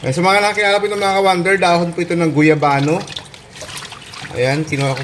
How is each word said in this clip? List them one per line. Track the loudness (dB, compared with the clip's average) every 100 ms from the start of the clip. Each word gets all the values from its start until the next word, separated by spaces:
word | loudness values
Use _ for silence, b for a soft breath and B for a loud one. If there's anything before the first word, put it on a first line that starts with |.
Ayan, | -4
sa | 0 2
mga | 4
nakakilala | 2 0 0 0
po | 0
nito, | -2
mga | 0 2
ka-wonder, | 2 2 2
dahon | 2 4 2 0
po | -4
ito | -2 0
ng | 0
guyabano. | 2 4 4 2 2 0 -2 -4 -12 -16 -20 -20 -18 -16 -14 -16 -18 -18 -16 -10 -2
Ayan, | 0 0
kinuha | -2 -2 -2
ko | -2